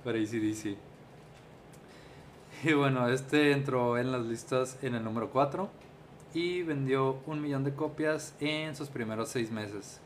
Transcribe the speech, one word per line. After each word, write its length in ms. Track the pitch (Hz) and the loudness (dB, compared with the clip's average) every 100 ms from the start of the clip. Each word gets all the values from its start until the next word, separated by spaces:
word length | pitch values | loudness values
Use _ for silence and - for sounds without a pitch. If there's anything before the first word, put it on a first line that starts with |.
para 160 | 127 113 | -2 0
A 60 | 104 | 0
C 120 | 117 | 0
D 140 | 107 | 0
C. 240 | 107 110 101 - - - - - - - - - - - - - - - - - - 160 | -2 -6 -8 -12 -20 -20 -20 -20 -20 -20 -20 -20 -20 -20 -20 -20 -20 -20 -20 -20 -4 2
Y 80 | |
bueno, 360 | 151 139 131 123 | 4 4 4 2
este 420 | 131 135 147 147 | 2 2 4 6
entró 460 | 143 139 127 120 120 | 4 2 2 2 2
en 140 | 123 | 0
las 100 | 127 | 0
listas 560 | 113 117 - 131 123 - | -2 -4 0 0 0 -4
en 100 | 131 | -4
el 100 | 120 | -4
número 280 | 113 110 107 | -2 -2 0
cuatro 400 | 131 143 170 208 - - - - - - 165 | 2 2 0 -6 -8 -20 -20 -20 -20 -8 -2
y 260 | 175 180 | -2 0
vendió 560 | 170 147 135 135 135 135 147 | -2 0 2 4 4 0 -4
un 160 | 151 | -4
millón 220 | 147 139 | -2 0
de 100 | 135 | -2
copias 640 | 139 151 147 156 156 - - | -2 -4 0 0 0 -4 -6
en 340 | 147 156 156 147 | -2 -2 -4 -8
sus 140 | 143 | -8
primeros 400 | 135 113 110 113 | -6 -4 -4 -4
seis 200 | 131 113 | -2 -2
meses 520 | 113 104 101 101 - | -4 -6 -8 -12 -18